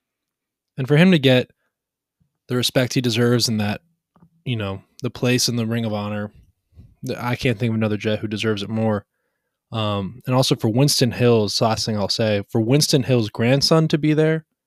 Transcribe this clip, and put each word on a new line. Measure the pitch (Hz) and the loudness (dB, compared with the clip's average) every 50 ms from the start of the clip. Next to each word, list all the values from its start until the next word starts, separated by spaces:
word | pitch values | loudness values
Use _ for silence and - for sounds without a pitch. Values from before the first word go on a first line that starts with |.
| _ _ _ _ _ _ _ _ _ _ _ _ _ _ _ | _ _ _ _ _ _ _ _ _ _ _ _ _ _ _
And | - 131 | -8 0
for | 123 147 | 2 4
him | 147 175 190 | 6 6 6
to | 185 | 6
get | 151 127 131 127 123 120 - _ _ _ _ _ _ _ _ _ _ _ _ _ _ _ _ _ _ _ | 4 4 4 4 4 2 -2 _ _ _ _ _ _ _ _ _ _ _ _ _ _ _ _ _ _ _
the | - 127 | -6 -4
respect | 123 120 - - 139 127 120 - | -4 -4 0 0 0 0 0 -2
he | 139 | -2
deserves | 123 123 107 117 120 120 123 120 107 | -2 -2 0 0 2 2 2 2 0
and | - 113 107 | -2 -2 -2
that, | 104 107 107 - - _ _ _ _ _ _ _ - _ _ _ _ | -2 -4 -6 -8 -10 _ _ _ _ _ _ _ -20 _ _ _ _
you | 127 123 | -8 -6
know, | 110 101 98 95 95 - _ _ - | -4 -4 -6 -8 -10 -14 _ _ -8
the | - 120 | -8 -8
place | - - 131 123 123 123 - - | -6 -2 0 0 2 2 0 -2
in | 120 | -2
the | 120 113 | -2 -4
Ring | 110 117 117 117 | -2 -2 -4 -4
of | 110 104 | -4 -4
Honor, | 104 104 104 104 104 104 104 - - _ _ _ _ _ _ _ - - - _ _ - | -4 -6 -6 -6 -6 -8 -10 -12 -20 _ _ _ _ _ _ _ -20 -20 -20 _ _ -10
th-, | 131 113 | -10 -8
I | - 120 123 120 | -6 -4 -6 -4
can't | - - 131 117 | 0 0 -2 0
think | - 123 113 | 0 -2 -2
of | 110 | -2
another | 110 110 107 107 | -2 -2 -2 -2
Jet | 98 101 110 107 104 | -4 -2 -4 -4 -4
who | 107 | -4
deserves | 104 107 101 110 110 107 98 | -6 -6 -4 -2 -2 -2 -4
it | 98 - | -6 -6
more. | 110 110 110 110 107 101 - _ _ _ _ _ _ _ _ _ _ _ _ _ | -4 -2 0 0 -2 -2 -6 _ _ _ _ _ _ _ _ _ _ _ _ _
Um, | 120 110 107 104 101 101 98 90 - - _ | -6 -4 -4 -2 -2 -4 -6 -8 -12 -10 _
and | 127 127 | 0 0
also | 131 127 - 139 | 2 2 2 0
for | - - 113 | 0 0 0
Winston | 107 123 143 147 - - 135 117 | 2 2 2 2 2 2 0 0
Hill's, | 92 - 123 120 117 113 104 98 - - | 2 2 4 4 4 4 2 0 -2 0
last | 131 110 110 - - | 0 0 0 -2 -4
thing | 117 110 | -4 -4
I'll | 104 98 | -4 -2
say, | - - - 113 107 107 101 101 - | -4 -2 -2 0 0 0 -2 -4 -2
for | - 117 | -2 -2
Winston | 110 113 135 151 147 - - 139 123 | 0 2 2 2 2 2 0 0 2
Hill's | - 127 120 110 110 | 2 0 0 0 -2
grandson | - - 113 120 135 139 - - 165 160 160 156 | -2 -2 2 2 2 2 2 2 2 2 2 2
to | - | 0
be | 151 147 151 151 | 0 0 0 2
there. | 151 156 156 160 160 - _ _ _ _ | 2 2 0 0 -4 -6 _ _ _ _